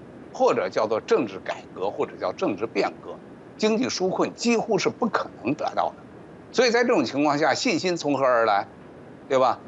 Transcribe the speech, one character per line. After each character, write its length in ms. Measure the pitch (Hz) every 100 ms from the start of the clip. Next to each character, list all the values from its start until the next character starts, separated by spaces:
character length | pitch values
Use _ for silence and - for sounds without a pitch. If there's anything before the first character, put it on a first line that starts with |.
| - - -
或 200 | - 254
者 140 | 127 95
叫 180 | 127 107
做 140 | 107
政 260 | - 220 110
治 140 | 95 -
改 180 | - -
革， 160 | 95 95
或 160 | - 127
者 80 | 87
叫 140 | 95
政 240 | - - 90
治 80 | 110
变 260 | 202 123 -
革， 80 | 87 82 - - - -
经 220 | 214 220
济 100 | 247
纾 220 | - 185
困 240 | 156 160
几 240 | - 233 226
乎 220 | - 196
是 100 | -
不 180 | - 233
可 220 | - - -
能 100 | -
得 120 | 151 120 104
到 140 | 82
的。 60 | - - - - - -
所 140 | - 247
以 60 |
在 120 | 233
这 40 | 247
种 180 | 214 117
情 180 | 135
况 140 | 147 143
下， 160 | 151
信 240 | 123 247 160
心 180 | 175 170
从 220 | 147 135
何 80 | 135
而 200 | 120 113
来？ 200 | 101 110 - - - - - -
对 80 | 131
吧？ 220 | 127 104